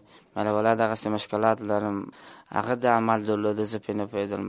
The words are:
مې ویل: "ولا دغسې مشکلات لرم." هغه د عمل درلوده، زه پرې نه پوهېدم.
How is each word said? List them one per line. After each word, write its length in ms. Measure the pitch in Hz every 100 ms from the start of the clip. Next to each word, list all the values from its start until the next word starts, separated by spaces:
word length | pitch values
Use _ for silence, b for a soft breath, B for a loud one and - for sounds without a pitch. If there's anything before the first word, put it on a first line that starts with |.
| - b b
مې 120 | 104
ویل: 80 | 104
"ولا 240 | 104 110
دغسې 340 | 113 113 110 107
مشکلات 500 | 107 - 107 110 110
لرم." 380 | 104 104 104 101 - B B B B
هغه 260 | - 110
د 100 | 123 123
عمل 320 | 117 113 110
درلوده، 400 | 107 104 107 104
زه 140 | 107 110
پرې 160 | - 104
نه 80 | 101
پوهېدم. 380 | 104 101 98